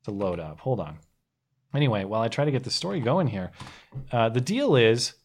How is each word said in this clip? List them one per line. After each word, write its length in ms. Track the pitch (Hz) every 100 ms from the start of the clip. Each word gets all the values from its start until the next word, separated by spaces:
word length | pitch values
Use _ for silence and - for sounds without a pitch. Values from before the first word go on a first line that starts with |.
to 60 | -
load 300 | 101 98 87
up. 200 | 80 76
Hold 180 | 131 120
on. 180 | 78 78 _ _ _ _ _ _ _
Anyway, 300 | 139 143 104
while 160 | 98 110
I 80 | 113
try 160 | 127
to 60 | 147
get 140 | 131
the 60 | 131
story 300 | - 175 196
going 280 | 113 180 147
here, 220 | 101 90 - - - _ 131 -
uh, 180 | 120 113
the 120 | 120
deal 340 | 127 233 285 139
is 380 | 113 120 - -